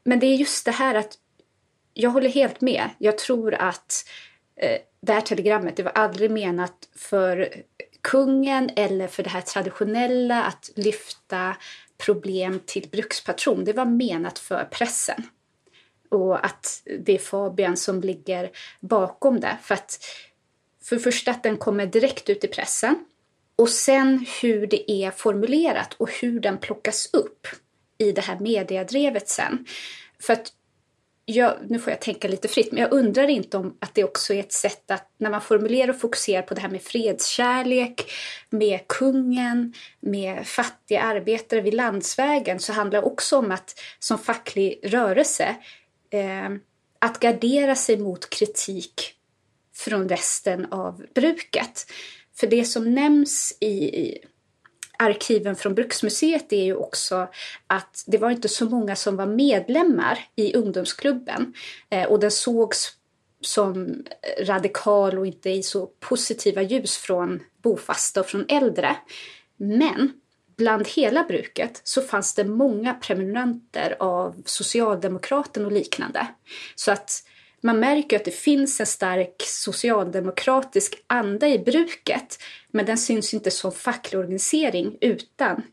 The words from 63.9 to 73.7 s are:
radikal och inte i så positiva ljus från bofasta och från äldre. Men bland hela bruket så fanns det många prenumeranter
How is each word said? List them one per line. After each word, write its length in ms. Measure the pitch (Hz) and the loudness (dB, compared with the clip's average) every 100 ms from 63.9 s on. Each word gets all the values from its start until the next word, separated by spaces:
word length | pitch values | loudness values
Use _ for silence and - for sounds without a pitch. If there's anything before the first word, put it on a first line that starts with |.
| - - - - - | -8 -10 -12 -8 -4
radikal 800 | 190 190 196 202 - 208 196 190 | -2 0 -2 -2 2 4 4 0
och 100 | 190 | -4
inte 220 | 170 190 | -4 -4
i 140 | 190 | -4
så 240 | 190 196 185 _ | -2 -4 -6 _
positiva 640 | - 247 - 226 208 185 | -4 -2 -2 -2 0 2
ljus 360 | 190 254 196 - | 2 0 -2 -6
från 420 | - 180 175 180 - _ | -2 -2 -2 -4 -10 _
bofasta 560 | 233 190 - - - - | -2 0 -2 -4 -2 -2
och 80 | 185 | -2
från 180 | 196 - | -2 0
äldre. 460 | 285 262 170 143 - - - - - _ - | 2 2 2 0 0 -6 -20 -20 -20 _ -6
Men 560 | 202 214 302 - 269 - _ _ _ - | 0 2 2 2 0 -2 _ _ _ 0
bland 300 | 226 220 214 | 2 2 0
hela 360 | - 240 269 | 2 2 2
bruket 580 | 339 180 - - - - | 2 -2 -4 -6 -6 -6
så 180 | - - | -4 -2
fanns 340 | 269 208 196 - | 0 0 0 0
det 80 | |
många 500 | 202 220 277 208 233 | 0 2 2 2 -2
prenumeranter 1000 | 247 - 190 190 226 247 233 - | -4 -4 -2 -2 -2 -2 -4 -6